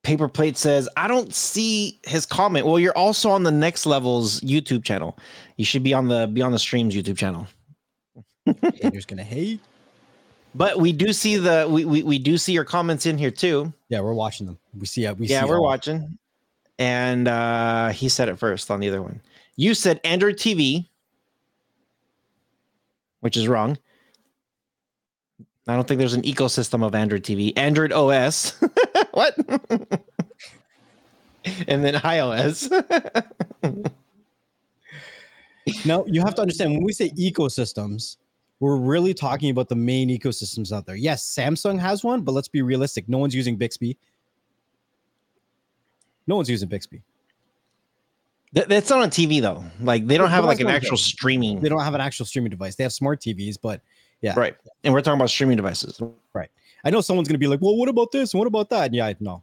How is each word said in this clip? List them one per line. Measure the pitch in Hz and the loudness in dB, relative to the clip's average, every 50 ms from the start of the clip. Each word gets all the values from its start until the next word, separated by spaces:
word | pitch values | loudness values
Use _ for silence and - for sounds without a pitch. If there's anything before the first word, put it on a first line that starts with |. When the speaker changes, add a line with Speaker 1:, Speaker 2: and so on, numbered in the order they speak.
Speaker 1:
Paper | - - 156 147 156 135 | 0 0 0 2 0 -2
Plate | - - 156 156 127 - | 0 0 0 0 0 0
says, | - 151 143 139 131 - - | 2 2 2 2 0 0 -4
"I | 151 170 | -2 0
don't | 214 247 254 233 - | 0 0 0 -2 -2
see | - - - - - 208 220 226 220 214 208 - - _ | -6 -6 -6 -4 -2 -2 -2 0 0 0 -2 -4 -6 _
his | - 135 151 160 151 | -8 -2 -2 -2 -2
comment." | - - - 190 208 - 143 127 | -2 0 0 2 2 2 2 2
Well, | 151 160 170 | 4 4 4
you're | 175 185 - - | 4 2 2 2
also | 185 214 214 - - 214 | 2 2 2 2 2 2
on | 196 196 180 | 2 4 2
the | 165 | 2
Next | 151 147 151 170 170 - - | 2 2 2 0 0 -2 0
Levels | 156 143 139 127 127 123 120 117 107 101 - | 2 2 2 2 0 0 0 0 -2 -4 -4
YouTube | - 131 135 156 139 - 131 117 | -2 0 0 0 0 -2 -4 -2
channel. | - - 104 95 80 85 - - - - - - - - _ | -2 -4 -4 -4 -4 -8 -10 -14 -20 -20 -20 -20 -20 -16 _
You | - 107 | -4 -2
should | - - 135 131 | -2 0 0 2
be | 135 135 | 2 2
on | 131 131 123 | 2 2 2
the, | 123 117 113 | 2 0 0
be | 107 107 123 | 0 0 0
on | 127 127 | 0 0
the | 123 110 | 0 0
stream's | - - - 123 117 110 98 | -2 0 0 0 0 0 0
YouTube | 101 92 98 98 | -2 -4 -4 -4
channel. | - 104 95 90 85 101 - _ _ _ _ - _ _ _ _ _ _ _ _ - - _ _ _ _ | -4 -4 -4 -4 -6 -10 -14 _ _ _ _ -20 _ _ _ _ _ _ _ _ -20 -20 _ _ _ _
<laughs> | - - - - 349 - - | -2 -2 2 0 -2 0 0
Speaker 2:
Haters | - 285 - 98 92 | -2 -2 -2 -2 -12
gonna | - 104 92 - | -12 -12 -12 -10
hate. | 104 117 139 175 214 226 214 _ _ _ _ _ _ _ _ _ _ _ _ _ _ _ _ _ _ - | -10 -6 -6 -4 -4 -6 -8 _ _ _ _ _ _ _ _ _ _ _ _ _ _ _ _ _ _ -2
Speaker 1:
But | 127 170 202 170 185 | 0 0 0 2 2
we | 165 175 | 2 2
do | 165 147 180 214 208 | 2 2 0 0 0
see | - - 214 208 | 0 0 2 2
the, | 202 175 175 165 160 156 156 | 2 4 4 4 4 4 4
we, | 156 160 160 | 2 2 2
we, | 160 147 156 | 4 2 2
we | 156 156 143 135 | 2 2 0 2
do | 127 143 165 | 2 2 2
see | 165 - 190 | 2 2 0
your | 180 170 147 | 0 0 0
comments | - - 175 170 170 160 143 - | 0 -2 0 0 0 -2 0 0
in | 165 160 | -2 0
here | 143 147 127 | 0 -2 -2
too. | 107 - - 180 156 143 147 165 151 _ _ _ | 0 0 0 2 2 2 0 -2 -8 _ _ _
Speaker 2:
Yeah, | 120 104 | -4 -4
we're | 98 107 | -2 -2
watching | 117 113 110 107 - - 104 | -2 -2 -4 -4 -6 -8 -12
them. | 92 87 - _ _ - 101 | -12 -12 -16 _ _ -16 -12
We | 98 | -12
see, | - - 123 113 | -8 -4 -4 -4
uh, | 104 101 | -4 -4
we | 95 117 | -4 -2
Speaker 1:
Yeah, | 107 135 135 135 | 0 2 2 2
Speaker 2:
see | 139 | 2
Speaker 1:
we're | 165 | 2
Speaker 2:
all. | 175 165 | 2 2
Speaker 1:
watching. | 139 135 127 - 147 156 160 151 151 165 - _ _ _ _ _ _ _ _ _ _ _ - | 2 0 -2 -4 -6 -4 -4 -6 -8 -12 -18 _ _ _ _ _ _ _ _ _ _ _ -2
And, | 127 123 123 123 127 127 123 123 123 | 0 0 0 0 0 0 0 2 2
uh, | 123 117 117 117 117 117 117 117 117 113 113 113 113 | 2 2 2 0 0 0 0 0 0 0 0 0 -2
he | 104 - 131 131 | -2 -2 -2 -2
said | - - 127 110 | 0 0 0 -2
it | 92 - | -2 -2
first | 120 110 92 92 - - | -2 -2 -2 -2 -4 -6
on | 101 101 | -4 -2
the | 101 101 | -2 -2
other | 95 95 | -4 -4
one. | 92 92 - 110 _ _ _ _ _ _ _ | -6 -8 -12 -16 _ _ _ _ _ _ _
"You | - 147 214 | 0 2 2
said | 226 - - 190 160 - - | 2 2 2 2 0 2 0
Android | 165 170 185 196 208 202 | -2 0 2 2 2 0
T | 202 - 226 | 0 0 0
V," | 208 165 147 131 143 175 175 _ _ _ _ _ _ _ _ _ _ _ _ _ _ _ _ _ _ _ _ _ _ _ _ _ _ _ _ _ _ _ _ _ _ _ _ _ _ _ _ _ _ _ _ _ _ _ | 2 2 2 2 2 0 -4 _ _ _ _ _ _ _ _ _ _ _ _ _ _ _ _ _ _ _ _ _ _ _ _ _ _ _ _ _ _ _ _ _ _ _ _ _ _ _ _ _ _ _ _ _ _ _
which | - 117 107 117 | -4 -2 0 0
is | 110 117 | 2 2
wrong. | 127 113 107 120 147 - _ _ _ _ _ _ _ _ _ _ _ _ _ _ _ _ _ _ _ _ _ _ _ _ _ _ _ _ _ _ _ - - _ _ _ _ | 2 2 2 0 -2 -4 _ _ _ _ _ _ _ _ _ _ _ _ _ _ _ _ _ _ _ _ _ _ _ _ _ _ _ _ _ _ _ -20 -20 _ _ _ _
I | 117 120 | -2 0
don't | 123 123 - | 0 0 0
think | 143 127 | 2 2
there's | 135 123 120 | 2 2 0
an | 123 | 0
ecosystem | - 143 131 - 135 127 - - 117 - - 117 110 | -2 -2 0 0 0 0 0 -2 -2 -2 0 0 0
of | 107 101 | 0 2
Android | 107 107 104 104 98 98 | 0 0 0 0 -2 -2
T | - 104 | -4 -2
V. | 98 101 104 - | 0 0 0 0
Android | - 139 147 151 151 156 151 | 0 2 2 4 2 2 2
O | - 156 143 135 | 2 4 4 4
S. | 139 131 123 147 156 - - - - - | 4 4 4 2 0 -2 -4 -6 -2 -2
<laughs> | 320 - - - - - - 359 - - | -2 0 2 2 2 2 2 0 0 2
What? | - - - - - - | 2 2 2 2 2 0
<laughs> | - - 247 277 - _ 233 226 - _ 196 180 - _ _ - 170 _ - _ - - - _ _ _ _ _ _ _ _ _ _ _ _ _ _ _ _ _ - 185 190 185 175 - | -2 -2 -2 -4 -2 _ -4 -4 -2 _ -6 -6 -6 _ _ -8 -8 _ -12 _ -20 -20 -20 _ _ _ _ _ _ _ _ _ _ _ _ _ _ _ _ _ -10 -10 -8 -8 -2 0
And | 151 139 143 | 0 2 2
then | 143 143 147 | 0 0 0
I | - 165 165 160 | 0 0 0 2
O | 135 127 | 0 0
S. | 113 117 131 147 160 - 277 262 | 0 0 0 0 0 -2 -2 0
<laughs> | 359 370 - - 339 311 - - - 233 226 - - _ - - - _ - 147 - 196 208 - - _ _ _ _ _ _ _ _ _ _ _ _ _ _ _ _ _ _ - - - - - - - - _ _ _ _ _ _ _ _ - - - - | 2 0 2 2 0 0 0 0 -4 -4 -4 -4 -8 _ -8 -8 -6 _ -4 -4 -4 -4 -6 -8 -8 _ _ _ _ _ _ _ _ _ _ _ _ _ _ _ _ _ _ -20 -20 -20 -20 -20 -20 -20 -20 _ _ _ _ _ _ _ _ -6 -6 -2 0
Speaker 2:
No, | 156 165 185 - | 0 0 0 0
you | 208 165 165 | 0 0 2
have | 180 208 196 | 2 2 0
to | 226 | 0
understand, | 208 185 165 - 190 156 | 0 0 0 0 0 0
when | 147 156 175 | 0 0 0
we | 208 | -2
say | 202 - 220 156 | 0 -2 -2 -4
ecosystems, | 147 147 180 185 175 - 156 131 - - 120 - - 107 104 104 104 110 - - - _ _ _ _ _ _ _ _ _ | -2 -2 -2 -2 0 0 -2 0 0 -4 -4 -4 -6 -8 -8 -6 -8 -8 -10 -12 -14 _ _ _ _ _ _ _ _ _
we're | 135 139 143 | 0 0 2
really | 135 123 131 147 175 180 190 185 | 2 2 2 2 2 2 2 0
talking | - 147 135 135 131 147 143 | -2 -2 -4 -2 0 0 0
about | 127 127 127 _ | 0 0 0 _
the | 123 | -2
main | 117 117 123 127 131 131 127 | 0 0 0 0 0 0 0
ecosystems | 127 113 - 131 113 - 107 98 - 113 107 90 | -2 -2 -2 -4 -4 -4 -8 -10 -8 -8 -6 -6
out | 107 101 87 | -8 -8 -8
there. | - 95 | -10 -8
Yes, | 101 127 160 147 - - - - | -4 -2 -2 -2 -2 -6 -8 -4
Samsung | - 123 139 160 - - 202 196 185 | -2 0 0 -2 0 -2 -2 -2 -2
has | 175 190 208 196 - | -2 -2 -2 -2 -2
one, | 233 247 247 | -2 -2 -2
but | 170 139 | -2 -2
let's | 131 139 135 - | -2 -2 -4 -2
be | - 147 | -4 -2
realistic. | 131 123 131 131 135 139 - 113 92 107 | 0 0 0 0 -2 -2 -4 -8 -4 -2
No | 127 131 | -2 0
one's | 143 143 123 | 0 0 -2
using | 131 127 123 117 | -2 -2 -2 -2
Bixby. | 98 120 113 - - 120 120 127 _ _ _ _ _ _ _ _ _ _ _ _ _ _ _ _ _ _ _ _ _ _ _ _ _ _ _ _ _ _ _ _ _ _ _ _ _ _ _ _ _ _ _ _ _ _ | -2 -4 -6 -4 -6 -6 -6 -6 _ _ _ _ _ _ _ _ _ _ _ _ _ _ _ _ _ _ _ _ _ _ _ _ _ _ _ _ _ _ _ _ _ _ _ _ _ _ _ _ _ _ _ _ _ _
No | - 190 | -2 0
one's | 202 156 120 | 0 0 -2
using | 120 101 98 85 | -2 -4 -4 -6
Bixby. | 107 98 - _ - 71 _ _ _ _ _ _ _ _ _ _ _ _ _ _ _ _ _ _ _ _ _ _ _ _ _ _ _ _ _ _ - | -6 -10 -10 _ -20 -20 _ _ _ _ _ _ _ _ _ _ _ _ _ _ _ _ _ _ _ _ _ _ _ _ _ _ _ _ _ _ 0
Speaker 1:
Th-, | 170 185 | 0 2
that's | - 202 208 202 - | 4 2 2 4 4
not | 269 262 | 4 4
on | 240 170 | 4 2
T | - - 170 | 2 2 2
V | 151 151 147 | 2 2 2
though. | 120 101 87 87 92 82 82 98 | 2 0 -2 -4 -12 -16 -12 -4
Like, | 117 123 120 113 110 | 0 2 2 2 4
they | 120 143 | 4 4
don't | 165 190 | 4 6
Speaker 2:
But | 170 | 4
Speaker 1:
have, | 170 180 170 | 4 4 4
Speaker 2:
that's | 160 | 4
Speaker 1:
like, | 143 110 | 4 4
an | 127 | 2
Speaker 2:
what | 123 | 2
I'm | 139 | 2
Speaker 1:
actual | 143 123 - 131 | 2 0 0 -2
Speaker 2:
saying. | 117 - - - | 0 0 -2 -4
Speaker 1:
streaming. | - 135 135 131 127 120 107 104 95 | -2 0 0 0 2 0 -2 -2 -2
Speaker 2:
They | 139 151 | -2 0
don't | 151 156 | 0 0
have | 143 151 147 | -2 -2 -2
an | 139 | -4
actual | 135 139 - - 120 | -4 -4 -6 -8 -10
streaming | - - 135 120 110 | -6 -4 -4 -4 -4
device. | 101 87 98 95 95 | -6 -8 -10 -10 -6
They | - 131 | -4 -4
have | 127 | -4
smart | - - 135 139 147 139 | -4 -2 -2 -2 -2 -2
T | - 117 | -4 -8
Vs, | 107 90 101 104 104 | -6 -6 -6 -8 -8
but | - - 113 104 - _ _ _ _ _ _ _ _ | -8 -8 -8 -8 -8 _ _ _ _ _ _ _ _
yeah. | - 104 92 | -4 -2 0
Speaker 1:
Right. | 120 - 80 - _ _ - _ _ - | 2 0 0 -2 _ _ -20 _ _ 2
And | 143 | 4
we're | 131 139 | 4 4
talking | 139 156 147 139 | 4 2 2 2
about | 127 117 | 2 2
streaming | - - 139 131 123 | 2 2 2 4 2
devices. | 107 98 95 85 - - - - - 117 117 117 _ _ _ _ | 2 0 -2 -4 -6 -10 -10 -10 -12 -12 -12 -12 _ _ _ _
Speaker 2:
Right. | 104 - - _ _ _ _ _ _ - | -10 -10 -10 _ _ _ _ _ _ -2
I | 151 | 0
know | 175 226 | 2 2
someone's | 180 - 185 180 165 143 | 2 2 0 0 2 0
gonna | 156 135 | 0 2
be | 143 | 2
like, | 139 139 139 | 2 2 2
"Well, | 180 196 208 | 2 2 2
what | 226 247 262 | 2 2 2
about | 247 233 233 233 | 2 2 0 2
this? | - 269 269 214 - | 0 -2 -2 0 0
And | 190 | 0
what | 214 | 0
about | 240 208 214 208 _ | 2 0 0 0 _
that?" | 254 208 156 127 | 0 0 0 0
Yeah, | 117 120 113 110 98 - | 0 0 0 -2 -4 -6
no. | 104 98 90 87 | -8 -10 -10 -12